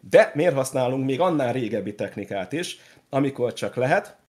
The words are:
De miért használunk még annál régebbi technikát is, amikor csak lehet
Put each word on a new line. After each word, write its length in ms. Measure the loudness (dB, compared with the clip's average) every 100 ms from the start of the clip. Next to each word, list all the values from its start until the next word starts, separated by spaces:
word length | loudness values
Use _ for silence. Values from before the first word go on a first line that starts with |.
De 320 | 4 4 6
miért 200 | 4 2
használunk 500 | 2 0 0 0 0
még 160 | -2 2
annál 320 | 2 2 0
régebbi 420 | -2 -2 -4 -6
technikát 580 | -6 -6 -6 -6 -6 -4
is, 260 | -6 -8 -10 -18 -20 _
amikor 440 | 0 0 0 -2
csak 220 | -2 -6
lehet 440 | -2 2 2 0 -18 _